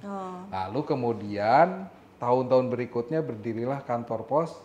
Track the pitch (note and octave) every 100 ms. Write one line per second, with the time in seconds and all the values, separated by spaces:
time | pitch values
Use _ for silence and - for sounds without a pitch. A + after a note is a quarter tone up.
0 | G3+ G3 F#3 F3+ F#3+ F#2+ F#2 A#2+ D3 C#3
1 | A#2+ A2 G#2 G2+ G#2 C3+ F3 F#3 F#3+ -
2 | - - B2 B2+ B2 C3 B2+ A#2+ A#2+ A#2+
3 | A#2 D#3+ D3 A2 A2+ A2 A#2+ C#3 - A#2+
4 | A#2 A2+ A2+ C#3+ E3 -